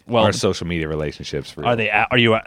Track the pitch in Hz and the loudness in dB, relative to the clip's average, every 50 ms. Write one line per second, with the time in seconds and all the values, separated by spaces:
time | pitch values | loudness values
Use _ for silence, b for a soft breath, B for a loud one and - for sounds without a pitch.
0 | _ - 117 117 110 104 95 85 - 101 92 - 90 85 87 82 80 76 78 76 | _ 0 2 4 4 4 2 2 0 0 0 -2 -4 -4 -4 -2 -2 -2 -4 -4
1 | 76 73 73 - 78 - - 73 67 - - - - 117 123 113 110 104 104 104 | -4 -6 -6 -8 -10 -8 -8 -8 -8 -8 -12 -6 -2 -2 0 0 0 0 0 0
2 | 113 - 123 127 117 113 110 113 - | 0 2 2 2 4 4 2 2 0